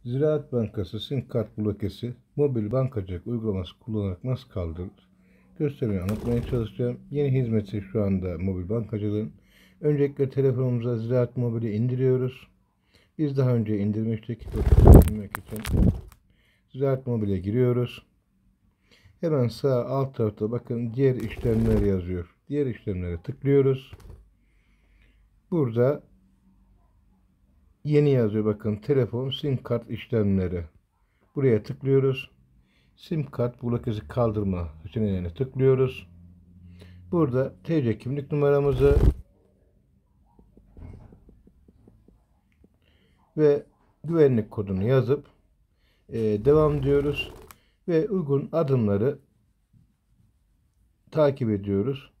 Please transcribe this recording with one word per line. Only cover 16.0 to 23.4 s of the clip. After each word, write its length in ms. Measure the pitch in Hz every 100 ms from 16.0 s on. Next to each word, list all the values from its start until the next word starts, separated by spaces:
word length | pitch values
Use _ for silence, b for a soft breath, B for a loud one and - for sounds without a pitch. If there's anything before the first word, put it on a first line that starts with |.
| - - _ _ _ _ _
Ziraat 360 | 131 139 135 127
Mobil'e 300 | 117 104 95
giriyoruz. 680 | 95 117 123 120 120 - _ _ _ _ _ _ _ _ b b b _
Hemen 260 | 170 147 120
sağ 380 | - 139 127 120
alt 300 | 135 135 -
tarafta 360 | 110 - 107
bakın 420 | 120 - 117 120
diğer 220 | 113 135 123
işlemler 680 | 110 - 123 110 113 110
yazıyor. 540 | 101 95 87 90 85 _ _
Diğer 160 | 143 135
işlemlere 560 | 107 - 92 90 85
tıklıyoruz. 720 | - -